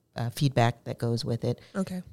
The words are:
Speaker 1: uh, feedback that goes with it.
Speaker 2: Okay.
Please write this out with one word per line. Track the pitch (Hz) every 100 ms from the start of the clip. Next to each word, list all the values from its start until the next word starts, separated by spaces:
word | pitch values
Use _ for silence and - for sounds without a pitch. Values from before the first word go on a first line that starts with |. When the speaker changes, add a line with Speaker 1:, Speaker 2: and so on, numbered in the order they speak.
| _ -
Speaker 1:
uh, | 117
feedback | - 143 127 117 -
that | - 110
goes | 120 117 123
with | 117
it. | 120 120 -
Speaker 2:
Okay. | 202 190 180 -